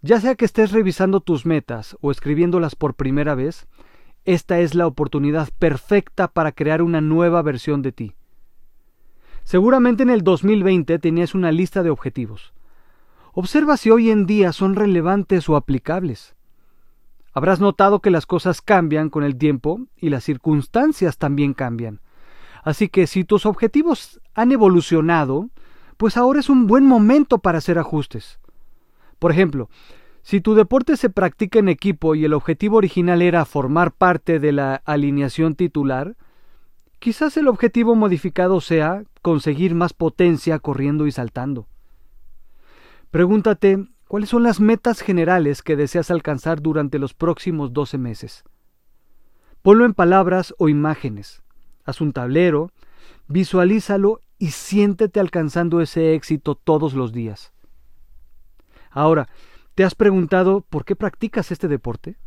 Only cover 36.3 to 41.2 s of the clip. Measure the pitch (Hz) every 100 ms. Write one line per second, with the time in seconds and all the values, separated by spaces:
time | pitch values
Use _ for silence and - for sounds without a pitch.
36.3 | _ - - - - _ - - - 302
37.3 | 320 285 220 240 - 233 226 214 175 185
38.3 | - 180 185 - 165 151 190 214 _ 175
39.3 | 156 156 143 180 170 175 - 165 - 175
40.3 | 160 - 156 - 135 139 151 151 135